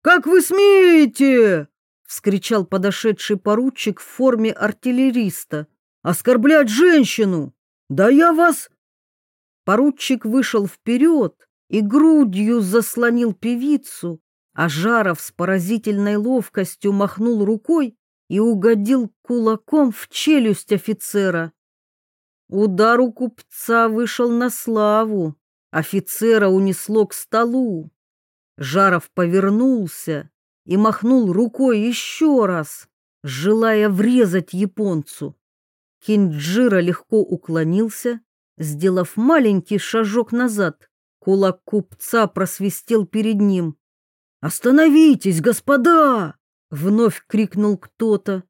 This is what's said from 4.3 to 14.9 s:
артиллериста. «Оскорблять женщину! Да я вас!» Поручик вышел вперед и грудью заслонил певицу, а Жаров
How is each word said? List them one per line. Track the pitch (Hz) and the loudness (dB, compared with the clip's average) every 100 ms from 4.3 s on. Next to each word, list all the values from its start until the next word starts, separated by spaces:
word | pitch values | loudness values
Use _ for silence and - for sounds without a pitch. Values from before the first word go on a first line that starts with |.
| 233 220 | 2 -2
артиллериста. | - 214 - 254 247 262 247 202 - - 151 151 _ _ _ | -2 -4 -4 -4 0 0 0 -2 -6 -10 -10 -10 _ _ _
«Оскорблять | - 175 - 247 262 311 247 | -6 -2 0 2 4 4 2
женщину! | 214 359 320 233 - 202 170 139 _ _ _ _ | 2 4 4 2 0 -2 -2 -6 _ _ _ _
Да | 139 208 | 0 4
я | 277 339 | 6 4
вас!» | 320 339 - - _ _ _ _ _ _ _ _ _ | 4 2 0 -10 _ _ _ _ _ _ _ _ _
Поручик | - 214 285 277 - 254 220 | -2 0 0 -2 -4 -4 0
вышел | 254 - 220 202 | -2 0 -2 -4
вперед | - - 240 311 311 190 _ _ _ _ | -8 -4 2 2 2 0 _ _ _ _
и | 214 | -4
грудью | 202 269 320 311 240 185 208 240 | 0 2 4 4 2 0 0 0
заслонил | 190 220 - - 240 240 233 | 0 0 -2 -2 0 0 -2
певицу, | 190 226 240 277 294 - - 175 160 _ _ _ | -2 -6 -4 -2 -2 -4 -12 -12 -12 _ _ _
а | - 165 | -4 -4
Жаров | 147 202 | -2 0